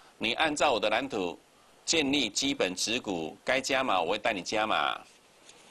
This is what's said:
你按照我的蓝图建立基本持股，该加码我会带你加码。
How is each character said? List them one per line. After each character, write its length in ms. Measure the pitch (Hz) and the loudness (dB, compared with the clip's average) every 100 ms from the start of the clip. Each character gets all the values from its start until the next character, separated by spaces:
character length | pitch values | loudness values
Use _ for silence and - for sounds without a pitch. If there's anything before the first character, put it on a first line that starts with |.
| - - | -20 -6
你 160 | 113 | -4
按 240 | - 156 147 | 0 0 2
照 160 | 160 | 2
我 80 | 110 | 4
的 80 | 104 | 2
蓝 180 | 107 135 | 0 0
图 320 | 110 87 - - _ - - | -2 -4 -6 -16 _ -20 -10
建 260 | - 165 135 | -2 0 2
立 200 | 143 113 | 2 0
基 240 | - 139 | -2 -2
本 200 | 139 95 | 0 -2
持 240 | 92 - 120 | 0 -2 -2
股， 380 | 110 87 78 - | -2 -4 -4 -6
该 160 | - 131 | -2 -2
加 240 | 131 135 | 0 0
码 160 | 127 95 | 2 2
我 120 | 82 | 2
会 60 | 107 | 0
带 140 | 117 | 0
你 80 | 101 | -2
加 260 | 82 107 107 | -2 -2 2
码。 320 | 87 69 50 - - - - - - - | 2 0 -2 -10 -20 -20 -20 -20 -20 -20